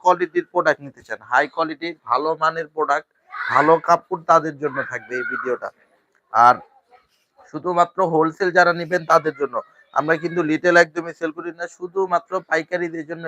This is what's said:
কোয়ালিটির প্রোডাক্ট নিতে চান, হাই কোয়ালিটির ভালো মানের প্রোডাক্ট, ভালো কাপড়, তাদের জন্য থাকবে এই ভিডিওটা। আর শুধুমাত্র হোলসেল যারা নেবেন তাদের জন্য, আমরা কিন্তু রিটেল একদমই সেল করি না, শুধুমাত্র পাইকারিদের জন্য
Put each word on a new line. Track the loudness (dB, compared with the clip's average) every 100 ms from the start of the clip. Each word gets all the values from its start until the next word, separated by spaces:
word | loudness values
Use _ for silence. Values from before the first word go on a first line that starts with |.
কোয়ালিটির | 2 2 0 -4 -4
প্রোডাক্ট | -2 0 -2 -8
নিতে | -20 -16
চান, | -16 -2
হাই | 0 0
কোয়ালিটির | -2 -6 -4 -10 -12 -2
ভালো | 0 0 0
মানের | -2 -2 -8
প্রোডাক্ট, | -4 -2 -2 -4 _ _ -10 0
ভালো | 2 4 4 4
কাপড়, | 0 0 -10 2
তাদের | 2 2 -6
জন্য | -6 -6 -8
থাকবে | -10 -8 -8
এই | -6
ভিডিওটা। | -6 -4 -6 -6 -14 _ _ _ _ _ 6 6
আর | 6 -4 _ _ _ _ _ _ _ _
শুধুমাত্র | -10 -4 0 0 0 0
হোলসেল | 2 0 -2 0 4
যারা | 2 2
নেবেন | -4 -4 2
তাদের | 2 2 -4
জন্য, | -6 -6 -10 _ _ -4
আমরা | 0 -2
কিন্তু | -2 -2 -2
রিটেল | 0 4 4
একদমই | 4 -2 -10 -8
সেল | -8 -8
করি | -12 -10
না, | -14 -12
শুধুমাত্র | -8 -4 -2 -2 -2 -8 -4
পাইকারিদের | -4 -4 -6 -4 -8 -10
জন্য | -10